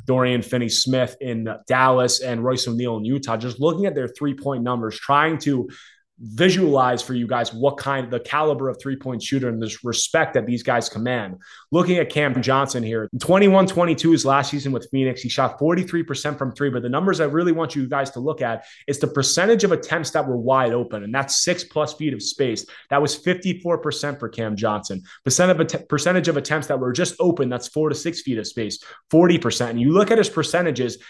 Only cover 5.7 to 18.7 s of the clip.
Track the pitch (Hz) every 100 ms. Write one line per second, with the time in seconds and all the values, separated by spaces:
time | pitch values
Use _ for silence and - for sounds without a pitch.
5.7 | - - _ _ _ 113 110 185 185 175
6.7 | 139 127 120 - 123 117 120 117 113 135
7.7 | 139 139 139 123 120 - 147 156 139 131
8.7 | 120 139 135 131 127 - 139 127 113 110
9.7 | - 120 113 - 165 147 131 110 120 120
10.7 | 120 117 110 117 123 98 92 - - -
11.7 | 160 180 180 147 151 147 131 113 135 135
12.7 | 127 113 113 107 123 - 190 202 190 190
13.7 | 175 175 160 165 160 135 139 135 147 135
14.7 | 127 - 135 131 127 120 - 127 - 151
15.7 | 175 180 170 165 139 147 139 131 - 143
16.7 | 123 120 135 190 160 151 151 175 160 160
17.7 | 151 127 139 135 123 135 151 123 110 -